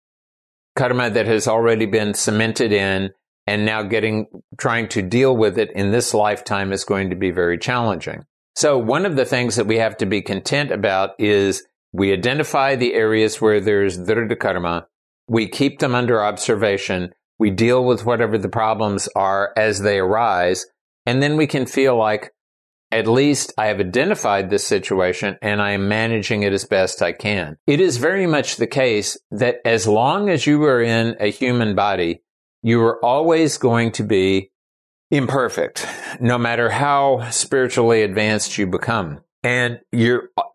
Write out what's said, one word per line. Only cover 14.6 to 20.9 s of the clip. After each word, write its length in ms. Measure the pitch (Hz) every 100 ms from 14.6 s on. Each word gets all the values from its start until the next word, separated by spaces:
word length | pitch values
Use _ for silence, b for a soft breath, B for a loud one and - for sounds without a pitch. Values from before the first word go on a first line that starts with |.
| 87 85 - _ _ _ -
we 220 | 113 104
keep 300 | - 139 139
them 160 | 147
under 280 | 123 123 117
observation, 920 | 104 101 - 107 107 98 - 92 90 _ _ -
we 120 | 107
deal 340 | 95 113 127
with 200 | 127 117
whatever 320 | 107 117 113 107
the 100 | 95
problems 600 | 117 110 107 107 98 - -
are 360 | 95 98 101 -
as 240 | 110 98
they 180 | 101 101
arise, 680 | 92 107 117 90 87 92 - _ _